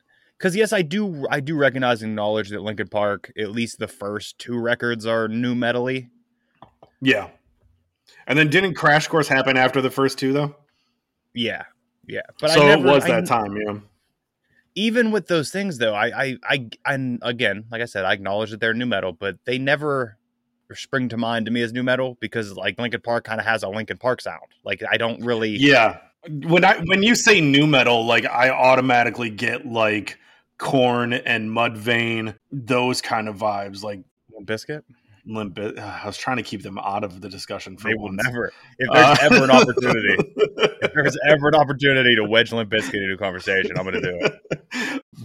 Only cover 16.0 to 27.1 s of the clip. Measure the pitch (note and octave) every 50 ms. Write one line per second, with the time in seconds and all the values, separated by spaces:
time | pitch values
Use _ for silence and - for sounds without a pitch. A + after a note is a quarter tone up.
16 | A2+ A#2+ - B2 C3+ C3+ B2 - - A2+ C#3+ C3+ A#2 G#2+ - - - C3+ C#3 C3+
17 | C3 B2+ A#2+ A2+ - A#2+ A#2+ A#2 A#2+ G2+ F#2+ G#2 A2 A#2 A#2 A2+ A#2+ A#2 - G2+
18 | F#2 F#2+ G#2+ G2+ F#2+ F#2+ G2+ G#2+ A2 G#2 A2 G2+ A#2 A2+ A2 A#2 B2 A#2+ G#2 F#2+
19 | F#2+ F#2 E2 - G2+ G2 F2+ - _ B2 B2+ C3 C3+ C#3 D3 C#3+ D3+ D3 C#3 C3
20 | B2 G#2+ G#2+ _ _ _ _ _ _ _ _ _ _ - - - - - C3+ C3
21 | B2+ A#2 A2+ A#2 A2+ A2+ A#2 A2+ G#2+ A2+ A#2+ A#2+ A#2+ A2 A#2 B2+ B2 B2+ B2+ B2+
22 | C3 B2+ B2 - A2+ G#2+ - A#2 G#2+ G2 F#2 F#2 F#2+ G#2 F#2+ - A#2+ A2+ A#2 A2
23 | - A#2+ A#2 A#2 - A2+ A2 A2 G2+ A2+ A2+ G#2+ G#2 F#2+ G2+ A2 G#2 - G2 -
24 | - B2+ A#2+ - - F#2+ E2 C#2+ - - _ _ - G2+ G2+ F#2+ A2 F#2 A2 A2
25 | A#2 A2+ A#2 - A#2 B2 A#2 A2 A2+ A2 G#2 C3 C#3 C#3+ C3+ A#2+ A2+ G2+ F2 -
26 | - _ _ _ - E3 D3+ C#3 D3+ E3 E3+ F3+ F3+ F#3+ A3 G3+ E3+ E3 G3 G3
27 | G3+ A#3